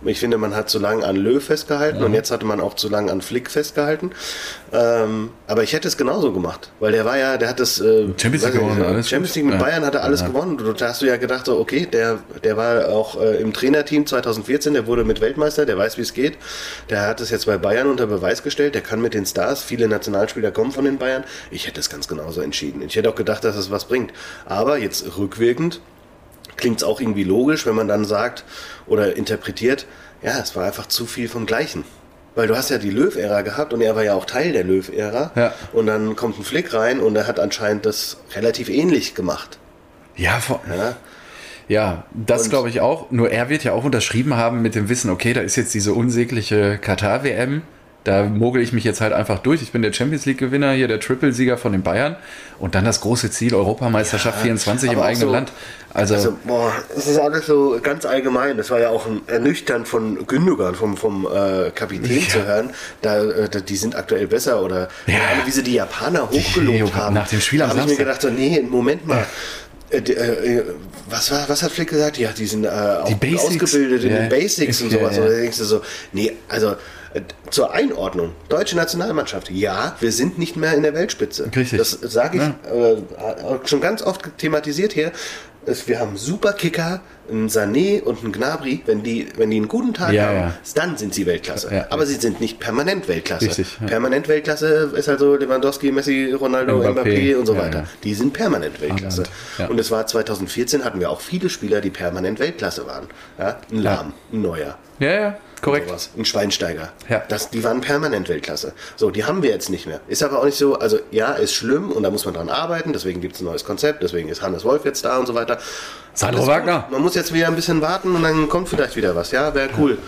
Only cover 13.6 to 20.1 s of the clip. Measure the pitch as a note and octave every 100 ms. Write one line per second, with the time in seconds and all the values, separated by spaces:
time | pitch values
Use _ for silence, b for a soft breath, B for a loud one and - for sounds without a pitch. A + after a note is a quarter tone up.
13.6 | C3 D3 D3 D3+ D3 B2+ A#2+ A2 G#2 D3
14.6 | D3+ C#3+ A2 A#2+ A2 G#2+ A2 D3+ D3+ D3
15.6 | C#3+ F#2+ G#2+ - A2+ - C#3 - B B
16.6 | B B - G#2 G2+ A2 A2 A2 - G2
17.6 | G2+ A2 C#3 B2+ A2+ G2+ F2+ A#2+ D3 -
18.6 | D3 C#3+ - A2 A#2 G#2+ F#2+ - F#2 C#3
19.6 | - A#2+ A2+ G#2 -